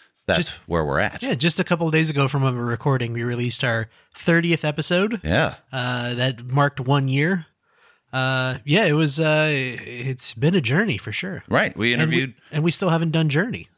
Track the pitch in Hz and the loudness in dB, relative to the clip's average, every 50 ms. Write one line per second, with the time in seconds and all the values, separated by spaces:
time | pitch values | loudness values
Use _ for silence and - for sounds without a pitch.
0 | _ _ _ _ _ - 87 85 - - - - - - 87 82 78 71 67 80 | _ _ _ _ _ 0 0 0 0 -2 -8 -14 -8 -4 -2 -2 0 0 0 0
1 | 104 - - - 240 269 196 117 147 175 - - 180 - 180 156 170 160 156 160 | -2 -2 -4 -6 -4 -4 -2 0 0 0 0 -2 0 0 -2 -2 0 0 0 0
2 | 160 156 143 143 139 131 147 139 135 131 123 120 120 117 117 113 - 147 131 123 | 0 0 0 0 0 0 2 2 2 0 0 0 -2 -2 -4 -2 0 0 0 0
3 | 120 113 117 120 117 120 120 120 123 123 - - 139 123 113 113 113 - _ _ | 0 -2 -4 -4 -4 -2 -2 -2 -2 -2 -2 -2 0 0 0 0 -2 -6 _ _
4 | _ _ _ - - 180 165 170 165 170 165 156 - 151 147 170 147 - 175 180 | _ _ _ -4 0 2 4 4 4 2 0 0 0 -2 -2 -2 -2 0 2 2
5 | 196 220 240 185 - 78 90 143 156 - - - _ _ 131 127 123 123 123 123 | 2 0 -2 -4 -2 0 2 2 2 0 -2 -8 _ _ -8 -6 -4 -4 -4 -4
6 | 120 123 123 120 123 131 123 110 123 123 131 143 143 143 - - 123 131 143 139 | -4 -4 -2 0 0 -2 -2 -4 -6 -2 2 2 2 2 0 -2 0 2 2 2
7 | 135 135 131 139 151 175 190 175 156 - _ _ _ _ _ _ _ _ _ _ | 2 2 2 2 2 2 0 -2 -4 -8 _ _ _ _ _ _ _ _ _ _
8 | _ _ - 131 131 131 131 131 127 131 123 - - 143 151 208 220 165 147 156 | _ _ -4 -2 -2 0 0 0 0 -2 -4 -4 -2 0 2 2 4 4 4 4
9 | 160 147 131 156 160 156 156 156 156 156 147 135 131 127 117 107 104 117 120 120 | 2 2 2 0 2 2 4 4 2 2 0 0 -2 -4 -6 -8 -12 -12 -10 -8
10 | 120 135 131 - - - - 110 120 160 190 190 123 113 135 180 233 202 117 92 | -6 -6 -6 -6 -8 -10 -4 0 2 2 4 2 2 2 2 2 2 2 -2 -4
11 | - 107 104 - - 190 175 82 - - 117 143 - - - 87 107 120 120 147 | -4 -8 -8 -8 -8 -8 -10 -12 -4 0 0 2 2 0 -2 0 0 2 2 2
12 | 160 160 143 127 135 131 - - _ _ 151 151 156 170 - - 196 175 165 160 | 2 2 2 0 0 -2 -6 -14 _ _ -4 0 0 0 0 0 0 2 2 2
13 | 170 165 151 160 160 151 135 160 202 247 185 85 - - _ | 2 2 2 2 2 2 2 2 0 0 -4 -8 -10 -14 _